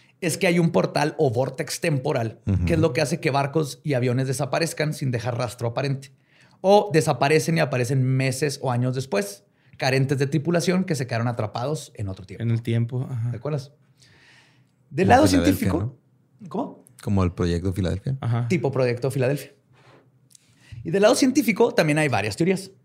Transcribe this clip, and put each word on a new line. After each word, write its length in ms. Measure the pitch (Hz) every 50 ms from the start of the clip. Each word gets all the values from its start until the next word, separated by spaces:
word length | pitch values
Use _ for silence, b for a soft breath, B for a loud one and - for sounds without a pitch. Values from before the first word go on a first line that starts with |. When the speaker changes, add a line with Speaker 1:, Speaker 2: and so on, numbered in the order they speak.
| b b b b
Speaker 1:
es 160 | - 170 - -
que 100 | - 185
hay 120 | 175 175
un 120 | 165 165
portal 440 | 170 190 175 165 - 147 147 156 151 -
o 140 | 160 135
vortex 480 | 113 117 131 - - - 151 - - -
temporal, 600 | - 175 151 135 135 151 151 127 117 113 110 - -
Speaker 2:
Ujú. 200 | - 98 85 82
Speaker 1:
que 80 | - 170
es 60 | 160
lo 120 | 160 160 160
que 80 | 165
hace 180 | 156 - 170 156
que 100 | - 151
barcos 480 | 131 139 139 135 139 160 156 139 - - -
y 100 | 156 139
aviones 340 | 123 120 127 120 127 131 131
desaparezcan 680 | 131 127 147 123 - 151 165 165 - - 156 151 147
sin 160 | - 147 131
dejar 260 | 123 117 113 123 120 117
rastro 320 | 127 120 - - 117 117
aparente. 420 | 117 - 135 139 139 135 135 - _ b b b b b b b b b
O 280 | b 190 202 208 202 -
desaparecen 680 | - 160 156 160 143 113 139 143 156 156 147 170 165 165
y 40 |
aparecen 420 | 156 135 135 123 123 113 143 135 127
meses 560 | 131 131 131 131 135 131 135 156 147 139 -
o 100 | - 143
años 220 | 123 120 123 127 123
después, 480 | 131 131 - - 196 202 202 - - _ _ _ _ _ _ - -
carentes 400 | 147 135 127 135 135 131 147 131
de 100 | 143 139
tripulación 560 | 143 160 139 160 175 170 160 180 180 185 185
que 100 | 185 165
se 100 | 127 135
quedaron 220 | 113 123 113 117 123
atrapados 640 | 120 113 113 101 - 117 120 139 156 151 - - -
en 120 | - 107 98
otro 180 | 95 - 95
tiempo. 180 | - 98 - 113
Speaker 3:
En 60 | 117
el 100 | 117 113
tiempo, 460 | 117 - 113 117 117 117 127 123 131 -
ajá. 200 | 135 117 113 120
Speaker 1:
¿Te 60 | 120 110
acuerdas? 340 | - 143 151 143 - - - _ _ _ _ _ b b b b b b b b b b b b b b _ _ _ -
Del 180 | 143 135 185 196
Speaker 2:
Como 80 | 233
Speaker 1:
lado 120 | 262 311 294
Speaker 2:
Filadelfia, 300 | 277 277 - 294 - - - -
Speaker 1:
científico. 280 | - - 104 123 - - _ _ _ _ _ _ _ -
Speaker 2:
¿no? 100 | 220 165
Speaker 1:
¿Cómo? 360 | - 190 285 285 - - - _ _ - -
Speaker 2:
Como 200 | 120 104 98 92
el 100 | 87 87
proyecto 400 | - 92 87 85 85 85 98 90
Filadelfia. 420 | 104 95 85 87 92 - 135 131 135
Speaker 3:
Ajá. 260 | - 123 117 117 120 117
Speaker 1:
Tipo 240 | 190 160 143 143
proyecto 400 | - 131 131 123 120 117 - 135
Filadelfia. 400 | - 143 123 123 143 143 - - - _ _ _ _ b b b b b b b _ _ _ _ _ _ B B B B B B B B B
Y 80 | 170
del 100 | 165 196
lado 140 | 202 214 254
científico 580 | - 285 262 254 302 254 202 208 - 233 240 240
también 240 | - 175 156 147 156
hay 100 | 156 147
varias 300 | 120 98 101 110 107 -
teorías. 340 | 165 180 190 185 - - - _ _